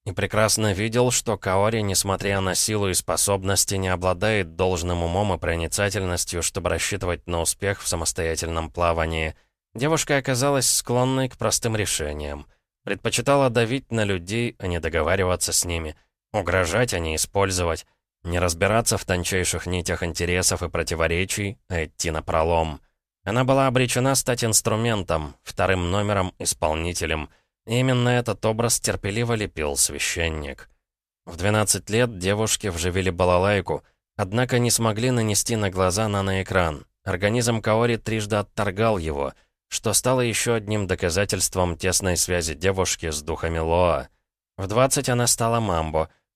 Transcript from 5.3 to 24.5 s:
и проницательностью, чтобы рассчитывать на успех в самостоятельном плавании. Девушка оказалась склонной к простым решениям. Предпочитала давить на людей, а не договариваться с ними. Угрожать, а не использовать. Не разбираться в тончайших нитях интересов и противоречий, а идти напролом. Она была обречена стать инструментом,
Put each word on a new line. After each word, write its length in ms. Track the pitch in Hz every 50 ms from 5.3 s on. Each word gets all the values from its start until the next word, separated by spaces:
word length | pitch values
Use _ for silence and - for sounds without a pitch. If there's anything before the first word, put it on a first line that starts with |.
| 90
и 40 | 80
проницательностью, 1040 | - 82 82 82 82 82 - - 101 101 95 107 95 90 90 85 - - - 85 80
чтобы 260 | - - 98 85 87
рассчитывать 560 | 85 82 - - 104 92 - 90 85 82 -
на 140 | - 87 82
успех 420 | 82 - - - 101 98 101 -
в 60 | - -
самостоятельном 840 | - 85 82 - - - 82 82 80 - 85 82 82 82 80 80
плавании. 680 | - 87 87 85 82 82 80 80 82 80 80 78 - _ _ _ _ _ _ _ -
Девушка 440 | 113 131 151 160 151 - - 147 139
оказалась 520 | 127 139 131 120 131 143 143 135 120 -
склонной 600 | - - - - 120 123 127 131 131 131 131 123
к 80 | - -
простым 380 | - 110 - - - 117 110
решениям. 680 | 107 101 - - - 78 73 73 76 73 73 71 71 71 - _ _ _ _ _ _ -
Предпочитала 680 | - 98 95 - 113 - - 117 - 139 139 139 127
давить 420 | 113 123 117 110 127 135 - -
на 120 | 113 113 107
людей, 520 | 101 98 90 85 87 107 117 120 120 - -
а 80 | - 92
не 120 | 87 85
договариваться 760 | 80 82 80 82 78 80 92 98 92 90 90 85 - - 82
с 100 | - -
ними. 320 | 87 85 82 80 76 76 - _ _ _ _ _ _ -
Угрожать, 600 | 107 90 87 90 95 90 80 85 110 123 120 101
а 60 | 87
не 160 | 82 80 78
использовать. 720 | 78 - - - 98 98 95 92 90 90 85 80 - - _ _ _ _ _ _ _ -
Не 160 | 82 85 87
разбираться 580 | 90 87 82 82 98 98 107 113 117 - 113 95
в 80 | -
тончайших 600 | - 92 90 85 - 98 92 87 - - 82 - 90
нитях 360 | 90 90 85 - 87 - 92
интересов 600 | 85 78 - 87 85 87 90 90 - 95 87 90
и 60 | 80
противоречий, 880 | - 87 80 - 87 80 82 80 85 87 95 95 - 104 101 98 - - _ -
а 160 | 90 82 80
идти 260 | 78 _ - - 85
напролом. 680 | 78 80 - - 82 82 80 82 87 82 82 80 73 76 _ _ _ _ _ _ _ _ -
Она 220 | 95 104 123 131
была 220 | 127 135 135 135 135
обречена 480 | 120 127 123 123 - 123 127 135 135
стать 280 | - - - 123 117 120
инструментом, 920 | 113